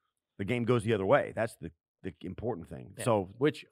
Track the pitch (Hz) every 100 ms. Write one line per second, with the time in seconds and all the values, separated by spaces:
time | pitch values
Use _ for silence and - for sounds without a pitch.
0 | _ _ _ - 98 123 113 123 101 107
1 | 95 139 - - 113 - 85 - _ _
2 | 92 - 85 - 113 90 - 65 60 98
3 | 117 107 92 110 147 - -